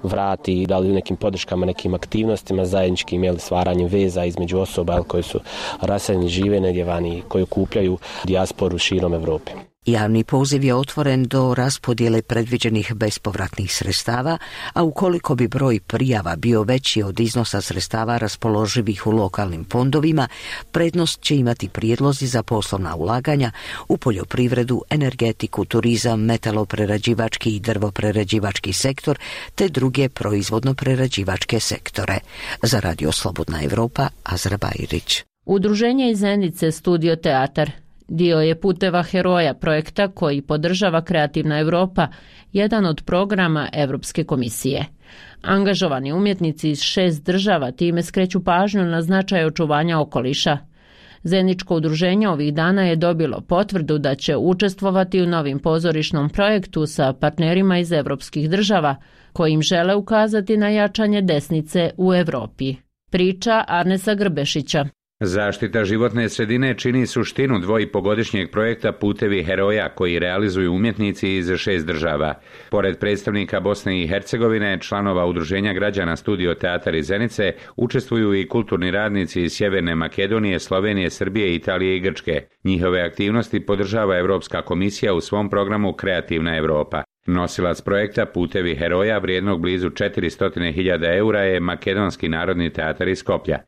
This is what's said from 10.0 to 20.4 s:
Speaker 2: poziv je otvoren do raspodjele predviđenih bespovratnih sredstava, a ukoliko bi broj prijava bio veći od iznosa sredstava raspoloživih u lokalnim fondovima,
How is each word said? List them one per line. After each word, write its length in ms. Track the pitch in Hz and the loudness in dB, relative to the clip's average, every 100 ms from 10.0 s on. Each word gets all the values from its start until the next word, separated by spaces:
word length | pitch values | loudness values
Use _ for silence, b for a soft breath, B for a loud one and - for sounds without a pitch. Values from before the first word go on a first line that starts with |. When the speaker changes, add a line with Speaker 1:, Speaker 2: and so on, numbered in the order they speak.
| 107 113 | 2 2
Speaker 2:
poziv 400 | 113 139 139 139 | 2 2 2 2
je 120 | 135 123 | 2 2
otvoren 480 | 135 - 143 131 | 0 -2 0 2
do 300 | 123 135 127 | 2 2 2
raspodjele 680 | 123 127 - - 117 117 113 | 2 0 -2 -2 0 2 2
predviđenih 720 | - 117 117 120 117 110 101 113 | 0 -2 0 0 0 0 -2 -2
bespovratnih 760 | 107 - - 95 92 - 95 | -2 -2 -6 -4 -6 -4 -6
sredstava, 640 | - 90 92 - 120 131 165 B B B | -4 -2 -2 -2 -2 -2 -4 B B B
a 100 | - | 0
ukoliko 520 | 170 147 185 175 - 131 | 0 2 0 0 0 0
bi 120 | 120 | 0
broj 320 | 127 135 110 - | 2 2 0 0
prijava 480 | 113 131 117 85 82 | -2 2 0 0 -2
bio 280 | 113 117 | 2 2
veći 400 | 104 127 - - | 4 0 0 -2
od 160 | 101 92 | -2 0
iznosa 420 | 113 120 113 101 | 0 0 -2 -2
sredstava 560 | - 95 95 113 113 120 | -4 -4 -4 -2 0 0
raspoloživih 880 | 110 - 117 107 107 127 110 98 - | -2 -2 0 2 2 0 0 -2 2
u 40 | |
lokalnim 540 | 110 98 - 101 82 78 | 2 2 0 -4 -4 -2
fondovima, 560 | 123 131 151 151 156 131 B | 0 2 4 2 2 0 B